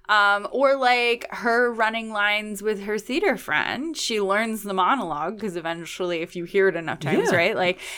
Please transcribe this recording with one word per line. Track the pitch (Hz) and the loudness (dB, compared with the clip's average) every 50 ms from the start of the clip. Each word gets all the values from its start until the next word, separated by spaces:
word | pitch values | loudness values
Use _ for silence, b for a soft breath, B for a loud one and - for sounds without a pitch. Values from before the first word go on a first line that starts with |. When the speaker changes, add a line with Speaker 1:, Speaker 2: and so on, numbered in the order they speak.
| b - | b 2
Speaker 1:
Um, | 208 214 202 202 202 202 202 - - | 2 4 6 4 4 2 0 -4 0
or, | 247 277 269 269 277 | 2 4 4 4 4
like, | 262 247 247 240 240 240 233 240 - - | 4 4 4 4 4 2 0 -2 -4 -8
her | 240 - 196 233 226 240 247 240 | -10 -4 -2 0 2 2 2 2
running | 233 220 226 220 220 226 226 220 220 | 2 0 0 0 0 -2 -6 -6 -2
lines | 208 202 208 208 214 214 214 214 196 196 | 0 2 2 2 0 -2 -4 -8 -4 -2
with | 214 214 196 196 | -2 -2 -2 -4
her | 208 214 214 | -4 -4 -4
theater | - - 247 302 403 370 247 | -4 -2 -2 0 2 0 0
friend. | 185 - - 151 151 - - - 226 285 330 311 - | -2 -2 -2 0 0 0 0 -4 -4 -6 -6 -6 -6
She | - - 233 208 | -4 -2 -2 0
learns | 202 190 196 208 226 226 220 214 185 | 0 0 0 0 0 -2 -4 -6 -6
the | 202 190 | -4 0
monologue, | 185 180 185 262 262 214 170 151 147 156 170 220 208 | 2 2 2 2 0 -2 -4 -4 -4 -4 -6 -6 -6
'cause | 220 208 170 175 | -8 -8 -6 -6
eventually, | 160 165 170 165 170 151 - - 185 175 175 165 | -6 -6 -6 -6 -8 -12 -8 -6 -4 -2 -2 -4
if | 165 175 - | -4 -6 -6
you | 175 170 | -8 -8
hear | 170 - 196 190 196 | -2 2 4 4 4
it | 165 170 | 2 0
enough | 165 - - - | -4 -6 -6 -4
times, | 151 - 170 320 453 440 | -2 0 2 2 4 4
Speaker 2:
Yeah. | - 175 | 4 4
Speaker 1:
right? | 170 196 - - | 4 2 2 2
Like, | 185 180 180 B B B B | 0 0 0 B B B B